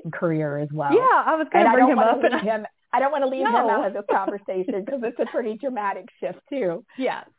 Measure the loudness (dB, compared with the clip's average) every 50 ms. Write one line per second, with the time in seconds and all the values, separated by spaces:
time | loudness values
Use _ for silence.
0 | -10 -12 -8 -4 -2 -2 0 0 -2 -2 -4 -4 -6 -6 -6 -4 -2 2 2 4
1 | 4 4 4 4 4 2 0 0 0 0 2 4 4 6 6 6 6 6 6 4
2 | 4 4 4 2 2 0 0 0 -2 -2 -4 -4 -6 -10 _ _ _ _ -2 0
3 | 0 0 0 0 -2 -2 -2 -2 0 0 2 2 2 2 0 0 0 -2 -4 -4
4 | -4 -2 -2 0 0 -2 -6 -6 -6 -6 -4 -4 -4 -2 -4 -4 -4 -6 -6 -6
5 | -4 -4 -4 -4 -4 -4 -2 -4 -4 -4 -4 -6 -6 -6 -4 -4 -4 -4 -4 -6
6 | -10 -16 -14 _ -10 -10 -10 -10 -12 -8 -6 -4 -2 -2 -4 -4 -8 _ -8 -6
7 | -4 -4 -4 -6 -10 -16 _